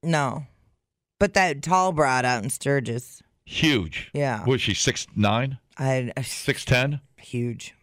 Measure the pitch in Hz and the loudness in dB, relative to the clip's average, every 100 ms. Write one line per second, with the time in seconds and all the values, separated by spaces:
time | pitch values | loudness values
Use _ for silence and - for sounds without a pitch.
0 | 165 160 139 135 143 _ _ _ _ _ | 2 0 0 -4 -10 _ _ _ _ _
1 | _ _ 202 - 185 139 147 185 185 160 | _ _ 2 4 2 0 2 2 4 4
2 | 143 127 123 123 107 - 139 139 120 120 | 4 4 2 0 -2 -4 0 0 0 -6
3 | - - _ _ - - 160 135 82 - | -8 -20 _ _ -12 0 2 2 0 -8
4 | - 147 139 110 104 127 - 95 - 123 | -8 -2 -2 0 0 0 0 -2 -2 -2
5 | - - 104 110 135 135 _ - 135 131 | -6 0 2 2 -2 -8 _ -6 -2 -2
6 | 123 - 127 - - 135 - 127 135 143 | -2 -6 -8 -8 -4 -4 0 2 2 -4
7 | _ _ - 123 120 113 - _ | _ _ -10 -6 -4 -6 -14 _